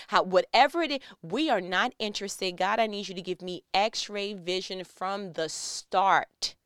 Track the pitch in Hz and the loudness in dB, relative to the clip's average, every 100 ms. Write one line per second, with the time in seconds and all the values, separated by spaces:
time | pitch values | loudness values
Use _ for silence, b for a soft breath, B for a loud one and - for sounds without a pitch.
0 | B 190 165 185 175 220 277 330 320 285 | B 2 4 4 4 6 6 4 -2 -2
1 | B B 165 208 320 220 180 185 240 - | B B -6 -2 2 0 0 0 0 -2
2 | 214 202 196 - 190 180 185 226 220 202 | -6 -6 -8 -4 -4 -2 0 2 0 -2
3 | 190 185 180 175 180 175 - 190 214 - | -8 -8 -6 -8 -6 -10 -2 0 0 -2
4 | - 208 202 202 170 185 185 185 180 - | -8 -6 -6 -8 -4 -4 -4 -10 -12 -8
5 | 185 202 196 160 160 - - - - 190 | -6 -6 -6 -6 -6 -6 -8 -10 -2 2
6 | 190 165 - - - - | 6 4 2 -6 -8 -8